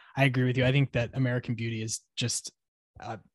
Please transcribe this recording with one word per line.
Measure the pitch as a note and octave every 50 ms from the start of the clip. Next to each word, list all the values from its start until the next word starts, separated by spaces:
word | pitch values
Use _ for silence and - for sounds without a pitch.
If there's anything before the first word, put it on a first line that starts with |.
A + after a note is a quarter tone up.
| - - -
I | C3+ C#3
agree | C3+ B2 C3 B2+
with | B2+ A#2+
you. | B2+ B2
I | B2+ C3
think | C#3+ C#3 C3 -
that | B2 A#2+ - -
American | C3 C3 B2 B2 B2 - - A#2+
Beauty | A2 A#2 A#2 A#2 A2 A2
is | A2+ - - - _ _
just, | - B2 A#2 - - - - - _ _ _ _ _ _ _ _ -
uh, | - A2 A2+ G#2 - _ _